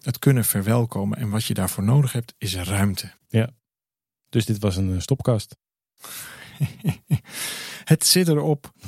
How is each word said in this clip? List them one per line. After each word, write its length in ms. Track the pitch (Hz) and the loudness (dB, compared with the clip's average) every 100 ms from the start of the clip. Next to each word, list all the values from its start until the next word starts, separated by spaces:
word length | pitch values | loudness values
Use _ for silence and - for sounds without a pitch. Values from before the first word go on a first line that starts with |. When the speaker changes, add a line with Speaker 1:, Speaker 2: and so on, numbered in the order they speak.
Speaker 1:
het 160 | - - | -8 0
kunnen 260 | - 131 | 4 4
verwelkomen. 760 | 107 104 98 120 117 98 101 104 | 2 0 2 2 2 -2 -4 -4
En 120 | 113 | -4
wat 140 | 104 | -4
je 100 | - | -2
daarvoor 300 | 101 92 - | -2 -2 0
nodig 280 | 98 135 135 | 2 4 4
hebt, 220 | 123 113 - | 0 -6 -10
is 180 | 110 92 | -8 -6
ruimte. 560 | 87 98 101 92 92 - _ | -4 0 0 0 -8 -14 _
Speaker 2:
Ja. 220 | 113 113 - _ _ _ _ _ _ _ | 0 0 -4 _ _ _ _ _ _ _
Dus 160 | 117 - | -2 0
dit 120 | 107 | 0
was 180 | 104 90 | 0 0
een, 180 | 95 | -2
eh, 60 | 92 | -2
stopkast. 560 | - 139 - 113 - - _ _ _ _ - - - - - - | -2 -2 0 -2 -2 -16 _ _ _ _ -18 -16 -16 -18 -20 -6
Speaker 1:
<laughs> 580 | 147 - 185 - _ - - - - - - - | -6 -4 -6 -6 _ -2 -2 -10 -10 -10 -12 -14
Het 220 | - 160 - | 2 2 4
zit 220 | 185 175 | 4 4
erop. 440 | 151 151 143 - _ | 2 2 0 -2 _